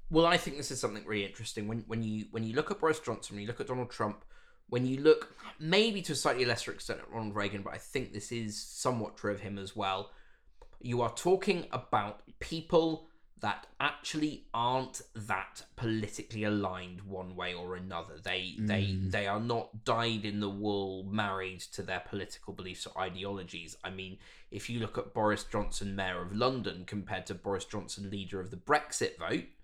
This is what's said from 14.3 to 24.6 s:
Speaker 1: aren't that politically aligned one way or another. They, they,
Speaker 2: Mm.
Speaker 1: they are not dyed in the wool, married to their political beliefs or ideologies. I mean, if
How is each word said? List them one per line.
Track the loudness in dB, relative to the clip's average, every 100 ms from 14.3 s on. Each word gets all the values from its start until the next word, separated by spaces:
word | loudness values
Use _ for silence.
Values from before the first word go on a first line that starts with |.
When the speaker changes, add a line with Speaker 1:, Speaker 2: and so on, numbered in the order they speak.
| -2 -4
Speaker 1:
aren't | 2 4 4 0 -8 -12
that | -8 -2 -2 -2 -12 -14 -4
politically | 0 2 0 -6 -8 -2
aligned | 2 2 2 -2 -8 -10
one | -8 -8 -8 -6
way | -4
or | -4 -6 -6
another. | -4 -6 -6 -8
They, | -2 -2 -2 -2
they, | 2 4
Speaker 2:
Mm. | 4 2 2
Speaker 1:
they | 2 2
are | 2
not | 2 0 0 -4
dyed | 2 4 4 2
in | 0 2
the | 0
wool, | 0 2 2 0 -2
married | -2 0 0 0 -4 -6 -10
to | -6
their | -2 -4
political | -2 -4 -4 -8 -10
beliefs | -8 -8 -8 -8
or | -2
ideologies. | -2 -2 -4 -4 -6 -10 -12 -10
I | -8
mean, | -8 -8 -10 -16 -20 -12
if | -8